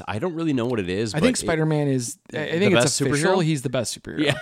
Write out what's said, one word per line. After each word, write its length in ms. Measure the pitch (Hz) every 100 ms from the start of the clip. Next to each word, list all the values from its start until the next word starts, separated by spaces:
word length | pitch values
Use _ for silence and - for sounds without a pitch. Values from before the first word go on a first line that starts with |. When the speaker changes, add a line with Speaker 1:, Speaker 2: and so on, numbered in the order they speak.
| -
Speaker 1:
I 120 | 104
don't 160 | 180 160
really 180 | 165
know 140 | 131 117
what 120 | 120
it 100 | 90
is, 240 | 95 113 147
Speaker 2:
I 40 |
think 160 | 233 247
Speaker 1:
but 20 |
it 20 | -
Speaker 2:
Spider-Man 400 | 160 156 151 143
is, 300 | 131 117 - -
I, 40 | 156
I 80 | 151
Speaker 1:
the 80 | 165
Speaker 2:
think 140 | 202 139
it's 80 | 127
Speaker 1:
best 160 | -
Speaker 2:
official. 360 | 139 139 175 196
Speaker 1:
superhero? 40 |
Speaker 2:
He's 200 | 160 147
the 60 | 131
best 300 | 127 110 -
superhero. 240 | - 117 147
Speaker 1:
Yeah, 120 | 139